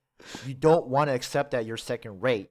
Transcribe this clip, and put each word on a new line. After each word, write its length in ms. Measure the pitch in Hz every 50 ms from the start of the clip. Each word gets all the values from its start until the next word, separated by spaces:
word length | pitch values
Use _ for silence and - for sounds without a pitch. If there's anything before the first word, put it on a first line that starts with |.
| _ _ _ _ - - - - 120
you 80 | 135 131
don't 340 | 131 143 156 165 170 107 127
wanna 260 | 127 139 151 147 131
accept 380 | 123 - - - 143 139 -
that 140 | 131 123 113
you're 120 | 110 113 113
second 440 | - - 123 113 - 113 101 92
rate 280 | 107 131 120 101 95 -